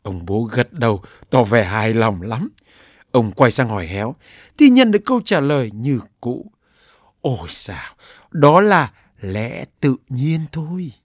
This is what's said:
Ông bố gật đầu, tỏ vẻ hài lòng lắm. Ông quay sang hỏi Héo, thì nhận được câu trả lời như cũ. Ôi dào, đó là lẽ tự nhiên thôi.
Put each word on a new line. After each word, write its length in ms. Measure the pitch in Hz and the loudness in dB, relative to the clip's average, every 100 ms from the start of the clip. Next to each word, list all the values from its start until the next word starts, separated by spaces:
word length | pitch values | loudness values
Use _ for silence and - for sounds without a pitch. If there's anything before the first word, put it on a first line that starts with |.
Ông 240 | 104 92 87 | -10 -10 -4
bố 180 | 104 | -4
gật 300 | 117 117 - | -2 -4 -4
đầu, 300 | 165 117 101 - - - | -2 -2 -2 -8 -20 0
tỏ 140 | 131 | 2
vẻ 200 | 107 117 | 4 2
hài 300 | 92 107 110 | 2 -2 0
lòng 280 | 113 110 95 | 0 0 -2
lắm. 280 | 95 120 240 _ _ _ _ _ _ | -6 -6 -8 _ _ _ _ _ _
Ông 200 | 131 107 | 0 0
quay 200 | - 127 | 2 2
sang 180 | - 120 | 2 -2
hỏi 180 | 104 80 | -4 -6
Héo, 280 | 98 110 160 _ - - - | -6 -6 -8 _ -20 -20 6
thì 120 | 285 | 6
nhận 220 | 247 240 | 8 6
được 100 | 208 - | 2 0
câu 160 | 247 | -2
trả 180 | - 180 | 0 0
lời 320 | 139 147 113 | 2 0 -2
như 260 | 104 131 127 - _ | -4 -2 -2 -4 _
cũ. 300 | 123 127 - _ _ _ _ _ _ _ | -8 -8 -12 _ _ _ _ _ _ _
Ôi 260 | - 123 87 | -6 -6 -8
dào, 460 | - - 95 - _ - - _ | -12 -12 -12 -16 _ -20 -20 _
đó 300 | 165 143 165 | 2 6 6
là 320 | 208 185 123 _ _ _ | 4 2 0 _ _ _
lẽ 440 | 98 98 117 - - _ | -8 -6 -8 -10 -16 _
tự 160 | 147 127 _ | -2 -2 _
nhiên 360 | 127 147 165 156 | -4 -2 -2 -4
thôi. 400 | 165 156 180 165 - | -10 -10 -10 -10 -14